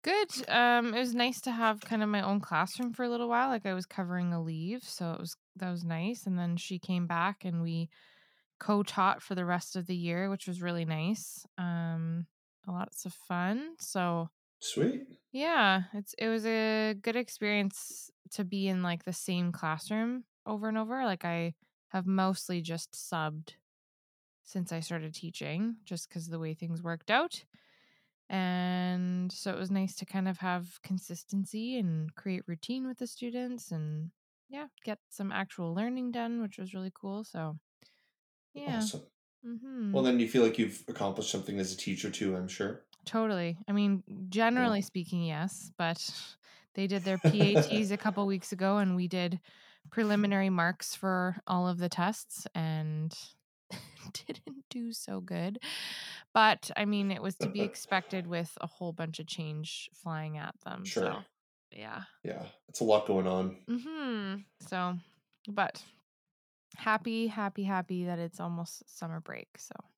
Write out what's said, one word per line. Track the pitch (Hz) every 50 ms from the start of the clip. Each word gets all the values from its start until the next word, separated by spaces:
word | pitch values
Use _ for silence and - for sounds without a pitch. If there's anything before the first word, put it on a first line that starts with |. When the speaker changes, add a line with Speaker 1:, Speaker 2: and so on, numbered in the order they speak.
Speaker 1:
Good. | - 302 370 415 415 339 - 254 262 -
Um, | - 240 240 240 240 240 233 240 214
it | 240
was | 254 247 233
nice | 240 240 254 247 -
to | - 262
have | 233 226 233 220 214 208
kind | - - 226 220
of | 214 214
my | 208 202
own | 196 196 202 202
classroom | - - 180 156 175 190 - - 247 240 226
for | - 247
a | 240
little | 240 233 240 233
while. | 233 240 254 269
Like, | 254 220 -
I | 202 190
was | 185 180
covering | _ - - 185 175 180 180 175 175
a | 170 170
leave, | 165 165 160 160 160 180 226 254
so | - - - - 175 170
it | 160 -
was, | - 165 - _ _ _ _
that | 185 185 180
was | 180 170 175
nice. | 165 165 165 175 208 240 233 -
And | 196 185 180
then | 175 170 170
she | 170 - - 190 180
came | - - 185 180 175
back, | 165 175 170 170 190 196 _ -
and | 185 170 170
we | 165 165 165 165 165 160 _ - - - - _ _ _ _ _ _ _ _ _
co-taught | - - 208 202 196 - - - 185 196 - -
for | - - 196
the | 180 180
rest | 175 175 175 - - -
of | 185 175
the | 175 185
year, | 175 170 170 170 175 190 196
which | 196 196 - 190
was | 175 175
really | 175 175 175 170 165
nice. | 160 160 156 160 180 220 214 - - - - - - _ -
Um, | 180 175 170 170 170 165 165 165 165 165 165 170 170 _ _ _ _ _ _ _ _
lots | 190 180 175 185 - - - -
of | 180
fun. | - - - - 180 175 175 185 214 254 294 320 330 _
So | - - - 196 180 175 170 170 165 160 _ _ _ _ _ _
Speaker 2:
Sweet. | - - - - 147 240 277 254 - - - _ _ _
Speaker 1:
Yeah, | - 262 294 330 330 285 220 196 190 190 180 - -
it's, | 208 202 - - -
it | 220
was | 226 226 226 214
a | 226 226 220 220 220 220 220 214 214 214 196
good | - 226 220
experience | 247 240 - - - 214 208 208 208 202 196 - - - - - - - - _ _ _ -
to | - - 190
be | 180 202 196 190
in, | 190 190 185
like, | 180 175 170 170 -
the | -
same | 175 - - - 185 175 175 175
classroom | 165 - - 156 156 156 - - 214 220 226 240 247 254 240 _ _ _ _
over | - 214 208 208 220
and | 220
over. | 220 220 220 247 262 262
Like, | 226 185 175 -
I | 175 170 170 170 170 160 _ _ _ _ _ _ _
have | - 190 180 185
mostly | 190 190 190 190 190 - - - 180 175
just | 160 165 165 160 - - -
subbed | - - - 180 165 156 156 151 156 160 - - _ _ _ _ _ _ _ _ _ _ _ _ _ _ _ _ _
since | _ - - 190 175 175
I | 170 165
started | 160 - 175 165 156 156 156
teaching, | - - 165 - - 147 147 151 175 214 233 233 220 -
just | - 185 170 - _
'cause | - 170 165
of | 170
the | 165 165
way | 160 156 156
things | - 170 165 165 165
worked | 170 170 170 165 _ -
out. | 214 254 320 349 - - - _ - - _ _ _ _ _ _ _ _ _ _ _ _ _ _
And | 190 190 185 180 180 180 180 180 180 180 180 180 180 180 180 180 180 180 180 180
so | - - - 202
it | 185 -
was | 185 185
nice | 196 190 190 185 -
to | - 190
kind | - - 190 185 190
of | 185 -
have | 190 185 180 180 175 175 - -
consistency | - - 190 185 - - 175 165 - - - 196 190 - - 214 226 240 262 247
and | 202 175 160 160 156 156 -
create | - - 196 185 180 - -
routine | 170 160 - - 247 262 262 254
with | 247 -
the | 247
students | 233 - - 247 240 233 247 247 247 247 240 - -
and, | 170 160 151 151 156 151 160 170 _ _ _ _ _ _ _ _
yeah, | 262 285 302 262 _ - -
get | 220 208 _ _ _
some | - - 202 190
actual | 190 190 196 196 - - 175 165 170
learning | 190 220 247 254 254 247 247
done, | 233 240 233 233 240 233
which | 226 202 196 -
was | 185 185 190
really | 190 185 190
cool. | _ - - 196 196 208 220
So | - - 175 160 156 156 156 _ _ _ _ - _ _ _ _ _ _ _ _ _ _ _ _ _ _
yeah. | 285 285 285 247 220
Speaker 2:
Awesome. | 220 208 - 156 - _ _ _ _ _ _ _ -
Speaker 1:
Mm-hmm. | 240 240 226 247 269 262 247 220 202
Speaker 2:
Well, | 196 135
then | 131 127 123 120
you | 117 113
feel | - 127
like | 117 110 113 -
you've | 110 98 - - - -
accomplished | 117 - 107 98 98 - 104 -
something | - 95 95 - 98 98
as | 95 92
a | 92
teacher | - - 98 95 - - 104
too, | 98 - 107 98 95
I'm | 90 92 92
sure. | - - 101 95 - - _ _ - _ _
Speaker 1:
Totally. | - - 226 226 214 208 180 175 170 170 170 208 -
I |
mean, | 202 208 208 202 196 185 - - 202 196 190 185
generally | 185 214 226 233 240 247 247 233 214 202
Speaker 2:
Yeah. | 202
Speaker 1:
speaking, | - _ 190 165 165 180 175 170
yes, | 165 156 151 170 196 - - - - - -
but | 175 165 170 - - - - - - - - _ _ -
<laughs> | - - _ _ _
they | - 196
did | 190 202 196 175
their | 190 190 180
Speaker 2:
<laughs> | - 160
Speaker 1:
P | 151 208 202 202 208
A | 247
Ts | 240 - 214 214 220 190
a | 202
couple | 202 - 214 180 202 202
weeks | 196 196 185 - -
ago, | 208 180 190 190 202 208
and | 202 190 180
we | 180 180 170
did | 180 185 175 175 180 175 _ - - - - - - _ _ -
preliminary | - 226 220 208 208 208 208 202 202 196 190 190
marks | 185 175 170 175 185 _ - - -
for | - - 190 185 180 180 185 175 - _
all | - 180 180 180 180
of | 180 175
the | 175 175
tests | - - 170 196 220 - - _ - - - - _
and | 170 160 160 156 156 156 156 156 156 156 160 - - - - - _ _ _ _ _ _ _
<laughs> | - - - - - - - - - - -
didn't | - - - _ - 269 277 269 _
do | - 247 233 233
so | 226 - - - 196 190
good. | 180 185 180 170 170 185 208 240 - - - - - - - - - - - - - _ _
But, | 226 220 220 - - - - -
I | - 208
mean, | 202 208 202 196 196
it | 190 -
was | - 190 180
to | - - 196
be | 190 202
Speaker 2:
<laughs> |
Speaker 1:
expected | 202 202 - - - - 196 185 185 - 190 185 175
with | 170 175 170 170 160 - -
a | -
whole | 165 - - 180 175
bunch | 165 - 165 160 160 -
of | 160
change | - - - 160 151 151 151 156 156 - - - - _
flying | - - 170 160 156 156 156 151
at | 151 - - - _ _
them, | - - 185 185
Speaker 2:
Sure. | 196 - 226 -
Speaker 1:
so, | - - 208 190 _ _ _ _ _ _ _ _ _
yeah. | - 104 107 110 110 - 190 - _ _ -
Speaker 2:
Yeah, | 95 - 82 82 - - _ _ -
it's | - -
a | 117
lot | 110 107 107 -
going | - 101 95 92
on. | 92 92 92 95 95 95 - - -
Speaker 1:
Mm-hmm. | 240 240 240 311 320 311 285 254 233 214 202 190 190 202 196 _ _ _ -
So, | - 190 185 180 180 180 175 175 _ _ _ _ _ _ _ _ -
but | 202 202 190 - - - - - _ _ _ _ _ _ _ _ _ _ _ _ _ _ _ _ -
happy, | - - 226 214 214 214 233 226 226 226 226
happy, | 214 220 208 196 196 - 196
happy | 196 196 185 180 - 185 180 180
that | 175 175 170
it's | 170 170 - -
almost | 175 175 170 170 170 - - - - - - -
summer | 175 165 165 165
break, | 156 - - 58 - _ _
so. | - - - - - - _ _